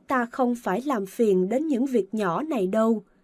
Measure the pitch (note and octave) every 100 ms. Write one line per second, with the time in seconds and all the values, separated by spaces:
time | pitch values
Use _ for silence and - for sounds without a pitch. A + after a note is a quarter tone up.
0 | - C4 A#3+ - B3 A#3+ G#3 F#3+ C#4+ A#3
1 | G3 - A3 F#3 F#3 B3 D#4+ A#3+ C4+ A#3+
2 | F#3+ G#3+ F#3+ E3+ D#4 C4 F#3 A3 A3+ G#3+
3 | - _